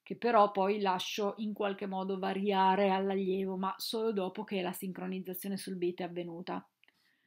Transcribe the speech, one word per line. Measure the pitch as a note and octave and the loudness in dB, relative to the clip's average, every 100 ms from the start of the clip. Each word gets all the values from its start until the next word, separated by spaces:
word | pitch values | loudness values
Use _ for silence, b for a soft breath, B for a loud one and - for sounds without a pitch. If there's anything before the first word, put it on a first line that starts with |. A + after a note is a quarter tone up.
che | - F#3+ | -14 -2
però | A#3+ A3+ G3+ | 4 6 6
poi | G3 F#3+ G#3+ | 4 2 2
lascio | G3 F3+ - A3 G3+ G#3 | 2 0 -2 -2 -2 -2
in | G#3+ | -6
qualche | G3+ G3+ G3 G3 | -2 -2 -2 -4
modo | F#3+ F#3+ F#3+ | -4 -4 -2
variare | F#3+ F#3+ G3+ F#3+ F#3+ F#3+ G3+ | -2 0 2 6 6 6 4
all'allievo, | F#3+ G3 F#3+ F#3 F#3+ F#3+ F#3 | 4 2 0 0 0 -2 -2
ma | F#3+ - | -4 -4
solo | - A3 A3+ | -4 -2 0
dopo | G3 F#3+ G#3+ | 0 -2 -4
che | G#3 G3 | -4 -2
la | F3+ | -2
sincronizzazione | F#3 G3 F3+ F#3 F#3+ F#3 F3+ G3 F#3+ | -4 -8 -6 -6 -6 -8 -8 -6 -6
sul | - F#3 | -6 -4
beat | F3 F3+ | -2 -2
è | |
avvenuta. | F3 F3 F3 E3 F3+ F#3 - _ b b b b | -6 -6 -8 -8 -8 -8 -10 _ b b b b